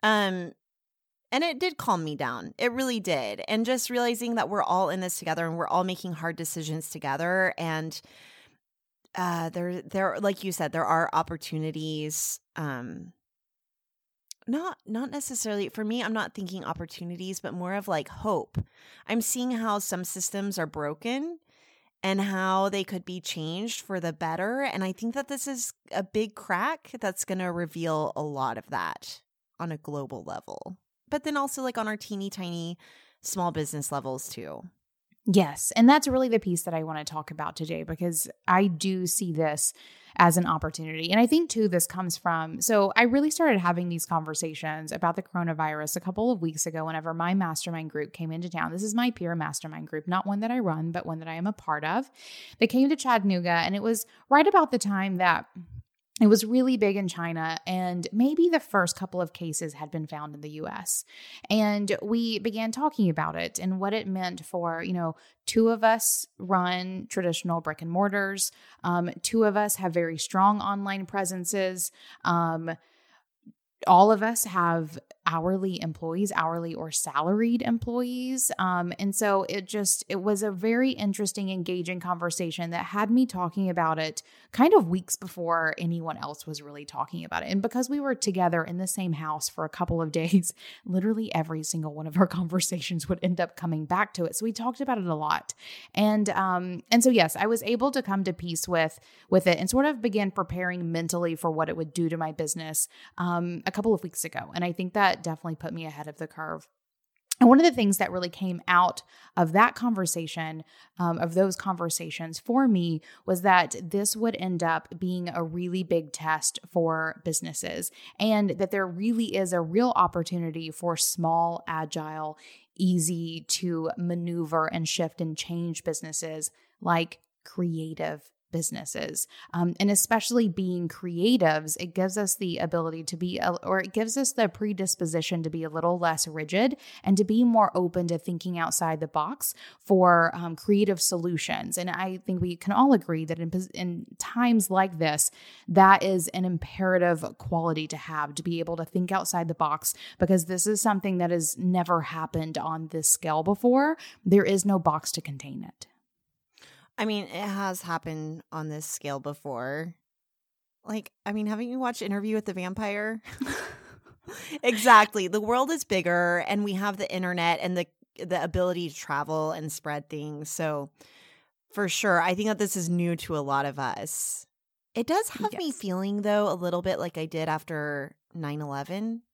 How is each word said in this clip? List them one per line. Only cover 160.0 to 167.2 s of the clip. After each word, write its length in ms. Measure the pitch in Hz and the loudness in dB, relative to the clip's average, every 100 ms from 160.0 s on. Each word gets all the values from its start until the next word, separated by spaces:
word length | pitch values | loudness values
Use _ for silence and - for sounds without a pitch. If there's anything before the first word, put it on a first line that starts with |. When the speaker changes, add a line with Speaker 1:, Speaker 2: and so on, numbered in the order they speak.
| _ _ _ _ _ _ _ _ | _ _ _ _ _ _ _ _
Speaker 1:
Like, 280 | - 214 214 _ - | -8 -8 -8 _ -6
I 40 | |
mean, 140 | 208 214 | -4 -2
haven't 220 | 214 240 | -4 -4
you 100 | 254 | -4
watched 240 | 247 240 | -4 -4
Interview 320 | - 202 208 | -4 -4 -2
with 120 | 214 214 | -2 -2
the 80 | |
Vampire? 680 | 185 180 196 214 202 214 220 - - | -6 -6 -4 -4 -4 -4 -6 -10 -10
<laughs> 120 | 262 - - - - - _ - - 403 - 302 | -6 -6 -8 -14 -20 -20 _ -20 -18 -16 -12 -2
Exactly. 640 | 247 226 233 226 214 214 185 | 0 2 10 10 10 2 -2
The 120 | 202 | -2
world 300 | 214 240 277 | 0 2 2
is 140 | 330 | -2
bigger, 600 | - 196 175 175 175 175 - | -2 0 2 2 2 2 0
and 160 | 202 | -2
we 100 | 208 | -2
have 240 | 190 208 196 | -2 -4 -4
the 120 | 190 | -6
internet 500 | 185 | -4